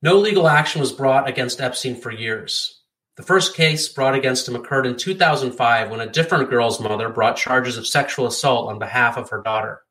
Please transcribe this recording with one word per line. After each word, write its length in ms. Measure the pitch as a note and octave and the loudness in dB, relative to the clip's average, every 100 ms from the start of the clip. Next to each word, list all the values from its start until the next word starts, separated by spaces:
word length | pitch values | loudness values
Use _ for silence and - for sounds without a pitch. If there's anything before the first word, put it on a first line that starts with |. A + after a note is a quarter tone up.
No 160 | D3+ G3 | 6 4
legal 300 | G#3 G3+ E3 | 4 4 4
action 340 | D3+ D#3 D#3 | 4 2 -2
was 120 | C3+ | -4
brought 360 | - C3+ C3+ C#3 | 0 2 2 2
against 320 | B2+ B2 - | -4 -4 -4
Epstein 360 | B2+ - C3 A#2+ | -4 -4 -6 -8
for 160 | B2 | -10
years. 640 | A2+ A2+ A2 G#2+ - - - _ _ _ - | -8 -6 -6 -6 -6 -6 -10 _ _ _ -20
The 80 | |
first 320 | - F#3 F3+ - | 2 2 2 2
case 320 | D#3+ D#3 - | 0 2 -4
brought 260 | - C3+ | 0 2
against 320 | C3+ C3 B2+ - | 2 0 -2 -4
him 80 | |
occurred 320 | A#2+ - C#3 B2+ | -8 -2 -2 0
in 100 | B2 | -2
two 180 | - | -4
thousand 380 | F#3+ E3+ D3 C3 | 2 2 2 -2
five 380 | A#2+ A#2+ A#2 A2 | 0 2 2 0
when 100 | A2+ | -6
a 100 | A2 | -4
different 400 | D3+ E3 F3 C3 | -2 0 2 2
girl's 280 | B2 A#2 G#2+ | 2 2 0
mother 300 | A2 G#2+ A2+ | -2 -2 -2
brought 280 | A2+ A2 A#2 | 2 2 2
charges 400 | - B2+ B2 A#2 | 0 0 0 -4
of 100 | A2 | -2
sexual 400 | C#3+ C3+ - B2 | 0 0 -2 -4
assault 420 | - C#3+ C#3+ - | 0 0 0 -2
on 100 | G#2+ | -6
behalf 380 | A2 B2 A#2 A#2+ | -4 2 2 0
of 140 | - | -8
her 120 | G#2+ | -6
daughter. 400 | A2 A2 G#2+ - _ | -4 -4 -4 -10 _